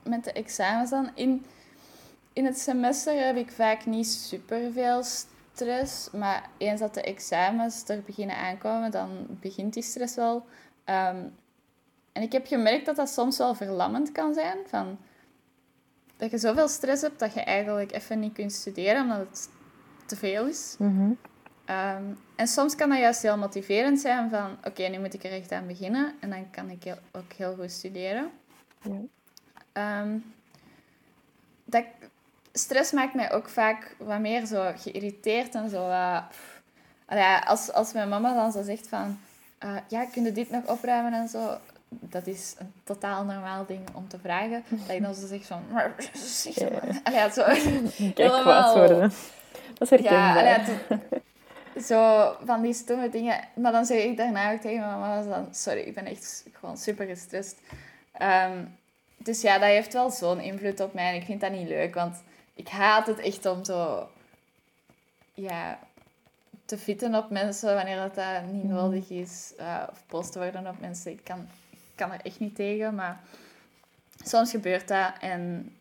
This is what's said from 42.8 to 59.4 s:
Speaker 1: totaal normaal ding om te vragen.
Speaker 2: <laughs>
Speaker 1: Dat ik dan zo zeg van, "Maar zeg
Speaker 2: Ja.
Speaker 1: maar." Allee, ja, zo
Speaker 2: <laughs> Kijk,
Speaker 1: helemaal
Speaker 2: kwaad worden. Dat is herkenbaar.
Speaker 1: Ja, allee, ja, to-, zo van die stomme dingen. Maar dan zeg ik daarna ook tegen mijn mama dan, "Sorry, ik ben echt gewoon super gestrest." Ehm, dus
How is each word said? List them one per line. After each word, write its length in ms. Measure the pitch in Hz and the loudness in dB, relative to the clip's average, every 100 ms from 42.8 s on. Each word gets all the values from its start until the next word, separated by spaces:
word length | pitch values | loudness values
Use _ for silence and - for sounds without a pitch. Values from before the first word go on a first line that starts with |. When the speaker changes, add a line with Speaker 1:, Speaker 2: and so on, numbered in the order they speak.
Speaker 1:
totaal 400 | - 202 202 196 | -10 -6 -4 -4
normaal 420 | 202 196 190 190 196 | -4 -6 -6 -8 -8
ding 160 | 190 185 | -10 -12
om 140 | - 190 | -14 -14
te 120 | 180 | -10
vragen. 440 | 185 175 220 233 233 | -4 -2 -2 -6 -6
Speaker 2:
<laughs> 160 | 220 190 | -6 -4
Speaker 1:
Dat 80 | 185 | -2
ik 60 | |
dan 140 | 202 196 | -2 -4
zo 120 | 196 | -8
zeg 180 | 196 - | -10 -10
van, 160 | 175 175 | -12 -4
"Maar 240 | 233 - - - | 0 0 -2 -12
zeg 420 | 277 247 - - - | -10 -8 -6 -4 -2
Speaker 2:
Ja. 140 | - | -2
Speaker 1:
maar." 300 | - 254 - | -2 -2 -2
Allee, 160 | - 233 | 0 4
ja, 100 | 208 | 4
zo 140 | 254 | 4
Speaker 2:
<laughs> 0 | |
Kijk, 760 | 208 285 302 285 226 - 202 - | 6 6 4 2 0 0 0 6
Speaker 1:
helemaal 240 | 254 262 | 6 8
Speaker 2:
kwaad 320 | 262 - 240 226 | 8 10 10 10
worden. 240 | 180 175 202 - - - - - - | 10 10 6 2 -8 -18 -20 -18 -16
Dat 80 | - | -4
is 80 | 240 | 8
herkenbaar. 440 | 254 233 190 196 | 8 10 6 8
Speaker 1:
Ja, 60 | 170 | 8
allee, 120 | 240 | 8
ja, 120 | 226 214 | 8 4
to-, 1160 | 208 - 214 - - - _ - - - - | -2 -2 -4 -2 -8 -8 _ -20 -20 -16 -10
zo 500 | 233 220 226 214 190 - 240 | 2 6 8 8 6 2 0
van 160 | 226 | 2
die 120 | 233 | 2
stomme 360 | 233 - 247 240 | 0 -2 0 0
dingen. 300 | 233 233 220 - - | 0 0 -2 -4 0
Maar 160 | 240 | 4
dan 140 | 233 240 | 4 4
zeg 180 | 233 | 4
ik 140 | 214 220 | 2 2
daarna 360 | 240 202 208 | 0 2 0
ook 80 | 220 | 0
tegen 180 | 220 226 | -2 -4
mijn 200 | 208 202 | -4 -4
mama 240 | 202 208 | -2 -2
dan, 240 | 208 185 185 | -2 -4 -6
"Sorry, 280 | - - - | -6 -4 -4
ik 140 | - - | -4 -8
ben 100 | 190 | -10
echt 400 | - - - - | -10 -12 -14 -16
gewoon 240 | - 175 - | -16 -14 -8
super 280 | - 208 190 | -6 -6 -8
gestrest." 520 | 180 - 185 196 - - - - - _ | -10 -10 -10 -10 -14 -20 -20 -20 -20 _
Ehm, 540 | - 196 185 185 185 175 - _ _ _ - | -2 4 4 4 -2 -10 -16 _ _ _ -12
dus 240 | - 220 | -6 0